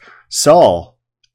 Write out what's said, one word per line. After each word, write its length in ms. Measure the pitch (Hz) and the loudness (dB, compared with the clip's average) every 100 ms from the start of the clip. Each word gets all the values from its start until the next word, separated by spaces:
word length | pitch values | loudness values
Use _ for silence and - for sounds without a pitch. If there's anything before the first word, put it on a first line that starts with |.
| _ _ _ | _ _ _
Saul, 680 | - 147 170 123 87 - _ _ _ _ | -6 0 2 2 -2 -10 _ _ _ _